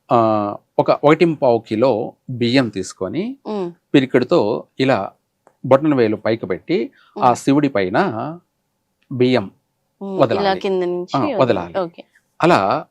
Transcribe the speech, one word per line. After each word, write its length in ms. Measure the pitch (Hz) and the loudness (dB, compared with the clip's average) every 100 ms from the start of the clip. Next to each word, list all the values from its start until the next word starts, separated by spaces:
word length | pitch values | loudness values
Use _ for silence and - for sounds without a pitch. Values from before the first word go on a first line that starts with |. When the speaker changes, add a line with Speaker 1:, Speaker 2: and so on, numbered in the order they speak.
| - | 0
Speaker 1:
ఆ, 460 | 120 113 107 104 - _ - | 2 2 0 -2 -8 _ -2
ఒక 120 | 147 | 0
ఒకటింపావు 720 | - 147 156 170 147 131 117 - | 2 4 4 2 2 2 2 0
కిలో 460 | 107 131 107 139 - - | 0 0 0 -4 -12 -12
బియ్యం 400 | 120 120 135 117 | -4 0 2 0
తీసుకొని 680 | 95 92 - 92 131 233 269 - | -4 -10 -8 -8 -6 -8 -10 -8
Speaker 2:
ఉమ్. 260 | 214 175 170 _ | -6 -8 -10 _
Speaker 1:
పిరికెడుతో 680 | 147 127 135 - 165 104 135 - - | 2 2 0 2 0 0 -4 -6 -4
ఇలా 320 | 135 110 98 _ _ _ _ _ 127 | 0 0 -4 _ _ _ _ _ 2
బొటన 300 | 131 156 135 | 2 4 2
వేలు 200 | 107 104 | 2 0
పైకి 300 | 107 113 95 | -2 -4 -4
పెట్టి, 460 | 90 - 185 254 _ _ 208 | -8 -4 -4 -4 _ _ 0
ఆ 20 | 127 | 0
Speaker 2:
మ్మ్. 100 | 117 | 2
Speaker 1:
శివుడి 340 | - 139 143 | 2 2 2
పైన 280 | 104 92 123 190 113 139 170 _ _ _ _ _ _ - | 0 -2 0 -2 -4 -8 -12 _ _ _ _ _ _ -8
బియ్యం 400 | 123 127 123 95 _ _ _ _ - | 0 2 0 -2 _ _ _ _ -14
Speaker 2:
మ్మ్. 180 | 196 190 | -6 0
Speaker 1:
వదలాలి. 280 | 127 113 196 | 0 0 -2
Speaker 2:
ఇలా 60 | |
కింద 300 | 190 196 185 | -2 -2 -2
నుంచి 340 | 175 180 180 139 | -4 -6 -4 -4
Speaker 1:
ఆ, 20 | |
Speaker 2:
వదలాలి. 220 | 196 214 | -2 0
Speaker 1:
వదలాలి. 380 | 123 98 85 196 | 0 0 -4 -6
Speaker 2:
ఓకే. 240 | 170 - - _ _ - | -8 -10 -20 _ _ -2
Speaker 1:
అలా 440 | 165 135 98 139 - | 2 4 2 -2 0